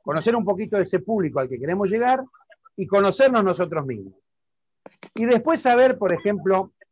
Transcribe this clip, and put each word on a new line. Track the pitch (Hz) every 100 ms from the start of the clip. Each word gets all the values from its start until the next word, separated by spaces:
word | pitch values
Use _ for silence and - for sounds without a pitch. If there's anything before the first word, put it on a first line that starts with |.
conocer | - 156 202 233
un |
poquito | 196 190 208 208
de |
ese | 180 180
público | - 220 165 131
al | 131
que | 127
queremos | 139 185 196
llegar | 220 247 262 262 _ _ - _ -
y | 180
conocernos | 196 196 185 269 240
nosotros | 196 175 175 160 139
mismos. | 113 95 - _ _ _ _ _ _ - _ -
Y | -
después | 233 233 240 330
saber, | 254 240 262 262
por | 190
ejemplo, | 170 202 208 160 190 190 _ _